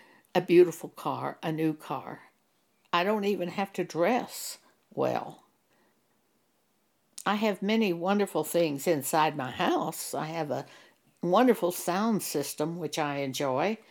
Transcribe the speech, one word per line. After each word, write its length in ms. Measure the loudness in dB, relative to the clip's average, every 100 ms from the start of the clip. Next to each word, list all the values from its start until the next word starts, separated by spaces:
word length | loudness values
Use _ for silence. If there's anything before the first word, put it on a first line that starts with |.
| -20 -20 _
a 60 | 0
beautiful 500 | 6 8 8 4 -12
car, 480 | -8 -6 -4 -6 -6
a 100 | -4
new 200 | 0 0
car. 520 | -2 -6 -8 -8 -14 -18 _ _ _ _ _ _
I 100 | 0
don't 200 | 2 2
even 240 | 0 0 -2
have 240 | -4 -4
to 100 | -4
dress 760 | -4 0 2 2 -2 -10 -12 -14 _ _ _
well. 520 | -2 0 0 -6 -12 _ _ _ _ _ _ _ _ _ _ _ _ _ _ _ _ _ -6
I 120 | -2 0
have 260 | 0 0
many 300 | 0 2 2
wonderful 520 | 0 0 2 2 -2
things 420 | 0 2 2 0 0
inside 500 | 0 0 2 2 0
my 140 | -6
house. 640 | -2 0 0 -2 -6 -8
I 120 | -6 -6
have 240 | -6 -4
a 160 | -6 -8 -16 -20 _ _ _
wonderful 520 | 2 6 6 4 0
sound 500 | -2 -4 0 0 0
system, 560 | -2 -4 -4 -4 -6 -4
which 180 | -6 -4
I 180 | -2 -2
enjoy. 640 | -4 -2 -2 0 0 -2 -10